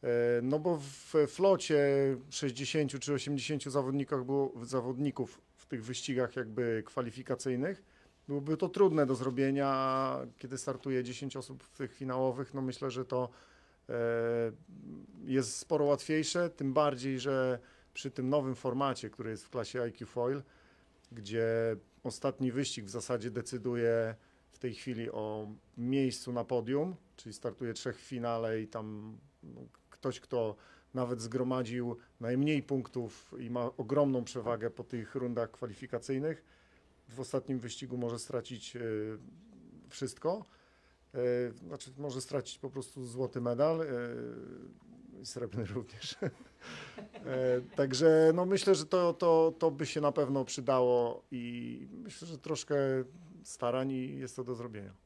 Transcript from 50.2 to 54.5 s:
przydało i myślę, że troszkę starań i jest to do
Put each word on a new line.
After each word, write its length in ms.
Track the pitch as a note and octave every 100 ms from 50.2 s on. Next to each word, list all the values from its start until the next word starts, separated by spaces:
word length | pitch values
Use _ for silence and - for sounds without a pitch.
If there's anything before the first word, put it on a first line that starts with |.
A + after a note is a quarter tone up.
| C#3 C#3 B2+
przydało 800 | - B2+ C3 B2 B2 A#2+ - -
i 560 | B2+ A#2+ A#2+ A#2+ A#2+ -
myślę, 360 | - A#3 - E3+
że 100 | D#3
troszkę 380 | - D3+ - C#3+ C3+ C3 B2+ - - -
starań 480 | - - A#2+ B2+ C3+
i 260 | C3 C3 C#3
jest 180 | B2+ -
to 80 |
do 120 | B2